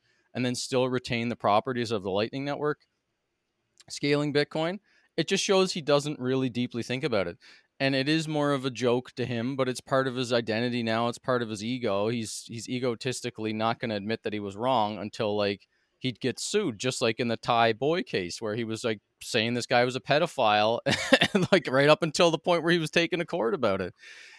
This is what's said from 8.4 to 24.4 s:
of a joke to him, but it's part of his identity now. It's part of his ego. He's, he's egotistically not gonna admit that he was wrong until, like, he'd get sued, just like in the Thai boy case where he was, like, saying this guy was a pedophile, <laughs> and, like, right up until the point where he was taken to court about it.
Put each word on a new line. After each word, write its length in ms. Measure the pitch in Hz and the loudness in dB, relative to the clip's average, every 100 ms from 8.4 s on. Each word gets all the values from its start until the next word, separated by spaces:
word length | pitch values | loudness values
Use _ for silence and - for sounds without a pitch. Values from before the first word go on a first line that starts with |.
| 147 | 0
of 100 | 139 | 0
a 80 | 131 | -2
joke 400 | 113 123 120 123 - | -2 2 2 0 -6
to 100 | 120 | -4
him, 320 | 120 120 135 | -4 -4 -2
but 100 | 127 | -2
it's 140 | 123 | -4
part 260 | - 135 131 | -2 0 0
of 80 | 123 | -2
his 160 | 120 | 0
identity 500 | 120 110 107 123 120 | 0 0 -2 0 -2
now. 280 | 113 110 117 | 0 0 -2
It's 80 | 117 | -4
part 240 | - 123 | -2 -2
of 80 | 113 | -2
his 120 | 107 | -6
ego. 460 | 110 127 117 98 107 | -6 -4 -2 0 0
He's, 380 | 120 107 - - | -2 -4 -8 -12
he's 220 | 117 - | -12 -6
egotistically 800 | 123 127 113 131 123 123 - 110 | -4 -2 -4 -4 -6 -6 -6 -4
not 300 | 110 110 117 | 0 0 -2
gonna 140 | 120 104 | -4 -4
admit 280 | 101 113 | -4 -4
that 80 | 110 | -4
he 80 | 104 | -6
was 160 | 101 98 | -6 -4
wrong 420 | 123 123 104 107 | 0 2 2 -2
until, 380 | 104 - 107 104 | -8 -4 -2 0
like, 320 | 101 101 _ _ _ _ | -2 -2 _ _ _ _
he'd 220 | 131 107 | -8 -4
get 180 | 127 - | -4 -4
sued, 400 | - 208 190 104 | -2 -2 -2 -2
just 220 | 127 - | -4 0
like 180 | 117 110 | 0 0
in 80 | 120 | -2
the 80 | 113 | -2
Thai 380 | - 117 117 | 0 4 4
boy 300 | 107 139 170 | 4 0 0
case 380 | - 113 87 - | -2 -4 -4 -6
where 140 | 110 110 | -6 -4
he 80 | |
was, 220 | 113 110 117 | -4 -4 -4
like, 160 | 107 _ - | -4 _ -16
saying 340 | - 117 113 120 | -4 0 2 0
this 100 | - | 2
guy 180 | 123 | 2
was 140 | 127 127 | 2 0
a 20 | |
pedophile, 800 | - 147 165 - 110 107 107 117 135 | 0 0 0 2 4 4 4 0 0
<laughs> 480 | 123 - 269 - | -2 4 4 4
and, 180 | 202 175 | 2 4
like, 160 | 190 139 | 2 4
right 200 | 131 143 | 4 6
up 120 | 151 | 6
until 300 | 165 - 175 | 4 4 4
the 80 | 156 | 2
point 240 | - 170 | 2 2
where 80 | 160 | 2
he 80 | 175 | 2
was 120 | 156 | 2
taken 280 | 175 165 170 | 0 0 0
to 60 | 170 | -4
court 280 | 175 226 | -2 -2
about 280 | 185 113 95 | 2 2 2
it. 120 | 90 - - - - - | -2 -8 -20 -20 -20 -20